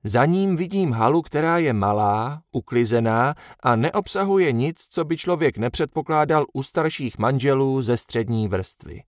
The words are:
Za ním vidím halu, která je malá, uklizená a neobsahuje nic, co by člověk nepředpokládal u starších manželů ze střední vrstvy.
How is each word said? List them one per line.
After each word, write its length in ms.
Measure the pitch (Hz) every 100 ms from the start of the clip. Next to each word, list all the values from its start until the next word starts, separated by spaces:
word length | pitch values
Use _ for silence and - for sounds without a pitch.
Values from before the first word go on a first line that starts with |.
Za 220 | 113 104 143
ním 300 | 180 196 170
vidím 360 | 175 196 175
halu, 300 | 113 113 160
která 360 | 156 147 160 170
je 160 | 156
malá, 680 | 110 98 104 104 107 117 151 _
uklizená 840 | - - 120 117 117 113 113 127 151 - -
a 160 | - 117
neobsahuje 760 | 143 214 196 196 196 196 170
nic, 360 | 117 135 170 -
co 160 | - 160
by 120 | 165
člověk 400 | - 175 147 107
nepředpokládal 880 | 117 - 151 - - 156 151 156 143
u 100 | 131
starších 540 | 135 - 160 - 131 -
manželů 640 | 110 135 135 135 135 135
ze 160 | 113 120
střední 500 | - 117 110 113 107
vrstvy. 560 | 95 92 - 78 76